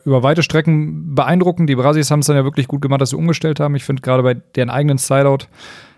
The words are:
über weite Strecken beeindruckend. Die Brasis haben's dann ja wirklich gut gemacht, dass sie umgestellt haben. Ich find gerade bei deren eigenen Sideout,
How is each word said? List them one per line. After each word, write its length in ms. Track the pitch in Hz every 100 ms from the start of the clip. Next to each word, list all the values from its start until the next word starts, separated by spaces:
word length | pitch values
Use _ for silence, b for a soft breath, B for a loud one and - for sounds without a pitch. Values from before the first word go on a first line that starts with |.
über 180 | 139 131
weite 200 | 131 165
Strecken 720 | 156 160 156 151 151 156 160
beeindruckend. 540 | 139 127 180 180 175 156
Die 80 | 127
Brasis 340 | 135 151 139
haben's 160 | 147 143
dann 100 | 143
ja 80 |
wirklich 240 | 135 139 131
gut 120 | 143
gemacht, 200 | 143 135
dass 100 | 131
sie 60 | 135
umgestellt 440 | 165 156 160 147
haben. 140 | 147
Ich 100 | 143
find 180 | - 135
gerade 200 | 127 127
bei 120 | 127
deren 360 | 120 - - 120
eigenen 280 | 127 147 135
Sideout, 480 | - 139 139 135 - B B B B